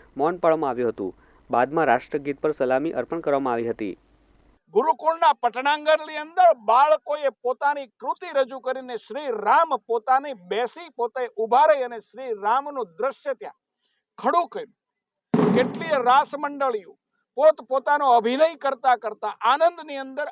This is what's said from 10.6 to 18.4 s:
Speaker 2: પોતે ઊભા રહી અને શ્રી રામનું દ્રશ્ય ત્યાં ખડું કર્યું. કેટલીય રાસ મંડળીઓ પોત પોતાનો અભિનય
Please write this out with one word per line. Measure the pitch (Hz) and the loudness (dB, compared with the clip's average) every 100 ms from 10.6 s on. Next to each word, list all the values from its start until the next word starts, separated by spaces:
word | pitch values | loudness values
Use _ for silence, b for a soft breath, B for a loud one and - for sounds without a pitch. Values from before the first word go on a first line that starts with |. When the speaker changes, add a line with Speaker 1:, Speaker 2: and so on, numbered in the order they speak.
| 247 320 339 240 | -4 -8 -16 -6
Speaker 2:
પોતે | 233 254 247 | -6 -6 -8
ઊભા | - 220 240 311 | -6 0 4 4
રહી | 285 | 4
અને | 247 233 | -2 -8
શ્રી | - 214 262 208 | -16 -14 -10 -6
રામનું | 208 254 285 277 | -2 -2 -2 -8
દ્રશ્ય | 196 165 254 - 294 | -10 -6 -6 -6 -10
ત્યાં | 247 170 - _ _ _ _ _ - | -10 -12 -18 _ _ _ _ _ -6
ખડું | 226 330 - | 0 0 -2
કર્યું. | 196 160 _ _ _ _ _ _ 220 233 | -6 -14 _ _ _ _ _ _ 2 4
કેટલીય | 220 254 - 247 277 | 2 0 -4 -2 0
રાસ | 240 262 285 285 | 4 4 2 -4
મંડળીઓ | 294 285 269 214 175 - _ _ _ | -8 -2 -2 -2 -8 -20 _ _ _
પોત | - 311 302 240 | 4 4 4 -2
પોતાનો | 262 277 294 277 | -4 0 2 4
અભિનય | 233 220 262 | 4 4 2